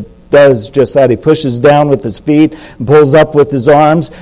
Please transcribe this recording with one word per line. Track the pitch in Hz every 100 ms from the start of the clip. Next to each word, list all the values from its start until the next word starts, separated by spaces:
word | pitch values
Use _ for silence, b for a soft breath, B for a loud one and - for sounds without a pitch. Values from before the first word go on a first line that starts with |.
| 104 - -
does | 143 139 123 104
just | 143 151
that. | 143 131
He | 110
pushes | 156 160 143 120
down | 143 147 147
with | 131
his | 117 101
feet | - 151 156 B B B
and | 117
pulls | 151 143
up | 156 151
with | 147 139
his | 139 120
arms, | 143 151 165 151 B